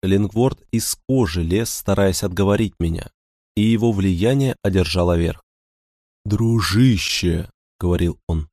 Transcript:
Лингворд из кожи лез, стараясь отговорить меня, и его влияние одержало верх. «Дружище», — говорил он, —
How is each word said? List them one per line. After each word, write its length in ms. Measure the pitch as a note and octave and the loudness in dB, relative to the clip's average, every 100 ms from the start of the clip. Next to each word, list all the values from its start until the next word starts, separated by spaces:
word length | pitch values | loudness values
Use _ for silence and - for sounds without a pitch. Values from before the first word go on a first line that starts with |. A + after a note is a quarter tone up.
Лингворд 580 | F#2 G2 G#2 G#2+ B2+ - _ | 0 0 0 0 -2 -2 _
из 280 | A#2 - - _ | -4 -4 -8 _
кожи 340 | C3 G#2+ F2 | 0 0 -2
лез, 300 | E2 F#2 A#2 | 0 0 -2
стараясь 520 | - - G2 G2 F#2 | -6 -2 2 2 0
отговорить 500 | G2+ F2+ G2 G2+ A2 - | -4 0 0 2 -2 -2
меня, 320 | E2+ E2 - _ _ _ _ - | -4 -4 -10 _ _ _ _ -2
и 60 | |
его 300 | A2 A2+ A#2 | 0 2 2
влияние 640 | G2+ F#2+ F2+ G#2 C3+ C3+ - | 2 0 2 2 2 0 -2
одержало 540 | G2+ F#2+ E2+ F2+ F2 E2+ | 0 0 0 0 2 2
верх. 260 | E2+ E2+ _ _ _ _ _ _ _ _ - | 0 -4 _ _ _ _ _ _ _ _ -4
«Дружище», — 1200 | G#2 A2+ A#2 - G2 B2+ G#2 - - F#2 E2 - _ _ _ | -2 2 0 0 2 4 2 -2 -2 -2 -2 -4 _ _ _
говорил 380 | F2 F2 E2+ E2+ - | -2 0 0 -4 -6
он, — 220 | E2 D2+ | -4 -6